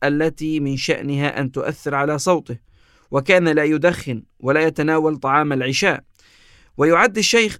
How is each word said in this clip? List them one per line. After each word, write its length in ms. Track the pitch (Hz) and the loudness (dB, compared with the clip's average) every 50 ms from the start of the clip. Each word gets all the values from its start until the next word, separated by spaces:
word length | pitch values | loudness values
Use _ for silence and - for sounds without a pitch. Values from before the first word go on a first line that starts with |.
| - | -2
التي 560 | 143 147 147 156 160 160 - 156 156 156 156 | 0 0 0 0 -2 -4 -4 -6 -4 -4 -2
من 160 | 143 139 139 | -2 -4 -4
شأنها 640 | 131 - - 156 - - 143 143 139 143 143 - - | -4 -2 -4 -4 -4 -4 -4 -4 -2 -2 -2 -2 -4
أن 120 | 139 131 | -6 -4
تؤثر 420 | 131 139 - - 151 - - 151 143 | -4 -6 -6 -6 -6 -8 -6 -4 -2
على 240 | 139 139 147 151 143 | -2 0 -2 -2 -2
صوته، 400 | - 180 180 156 139 - 123 - _ _ _ _ _ _ _ _ _ _ | 0 0 0 0 -2 -6 -12 -14 _ _ _ _ _ _ _ _ _ _
وكان 380 | 131 139 135 139 190 185 175 165 | -4 -2 2 4 4 4 4 4
لا 160 | 151 156 151 | 4 2 2
يدخن 580 | 151 156 151 147 175 170 - - 143 123 107 - _ _ _ | 2 2 2 2 0 0 -2 -6 -8 -8 -8 -10 _ _ _
ولا 200 | - 127 139 156 | -2 0 0 2
يتناول 560 | 160 160 151 - 147 156 160 160 156 156 151 | 2 0 0 0 0 0 2 2 0 0 -2
طعام 360 | 139 135 135 135 147 151 147 | -2 -2 0 2 2 2 0
العشاء. 520 | 143 131 127 131 135 - 196 190 147 - - _ _ _ _ _ _ _ _ _ - _ _ _ _ - | -2 -2 -2 -2 -2 0 0 0 0 -2 -6 _ _ _ _ _ _ _ _ _ -20 _ _ _ _ 0
ويعد 400 | 143 160 170 170 214 247 190 220 | 2 4 4 4 4 2 2 0
الشيخ 400 | 196 - - 233 220 214 - - | 0 2 2 2 2 0 -2 -2